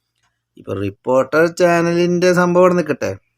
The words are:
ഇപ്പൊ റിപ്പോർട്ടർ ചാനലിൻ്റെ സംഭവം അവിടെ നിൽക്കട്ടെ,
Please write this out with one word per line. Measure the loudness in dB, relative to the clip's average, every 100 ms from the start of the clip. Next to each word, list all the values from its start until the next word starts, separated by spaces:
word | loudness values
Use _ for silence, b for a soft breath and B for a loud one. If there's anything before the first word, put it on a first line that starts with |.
| _ _ _ _ _ -20
ഇപ്പൊ | -12
റിപ്പോർട്ടർ | -8 -8 -8 -2 0 0 0 0 0
ചാനലിൻ്റെ | 2 2 0 0 -2 0 0
സംഭവം | 2 2 2
അവിടെ | 2 2
നിൽക്കട്ടെ, | -4 -6 -8 -10 _